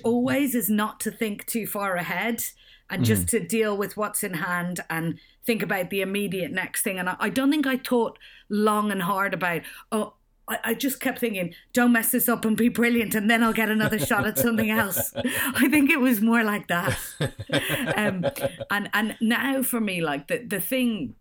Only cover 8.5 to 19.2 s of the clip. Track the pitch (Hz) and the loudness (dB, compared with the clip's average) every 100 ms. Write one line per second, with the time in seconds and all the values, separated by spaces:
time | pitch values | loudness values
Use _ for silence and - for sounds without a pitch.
8.5 | 208 214 208 208 196 180 196 196 185 180 | 2 4 4 2 0 0 0 0 0 0
9.5 | 165 - - - 220 - - _ _ - | -2 -6 -16 -4 -4 -4 -8 _ _ -10
10.5 | 220 226 226 269 262 269 262 233 196 175 | -6 -2 -2 -2 -2 -4 -2 -2 -2 -6
11.5 | - _ - 240 233 220 247 240 233 226 | -8 _ 2 6 4 4 0 2 0 2
12.5 | 214 233 240 233 240 208 214 208 226 233 | 4 2 4 2 4 2 0 2 4 4
13.5 | 220 214 220 214 214 - 220 208 208 240 | 2 2 2 2 0 0 0 0 2 2
14.5 | 220 214 220 208 175 - - 254 - 277 | 2 2 2 0 -2 -4 -4 -4 -2 -2
15.5 | 254 262 302 208 320 247 226 226 233 220 | 2 4 6 4 4 4 4 4 4 2
16.5 | 208 - 175 185 - - - 139 - - | 0 -2 -2 0 -2 -6 -4 -4 -4 -4
17.5 | 143 - - 254 - 214 185 143 - - | -2 0 -2 -2 0 0 0 -2 -2 -6
18.5 | - - 202 202 202 214 - | -6 -4 -4 -2 -2 -2 -2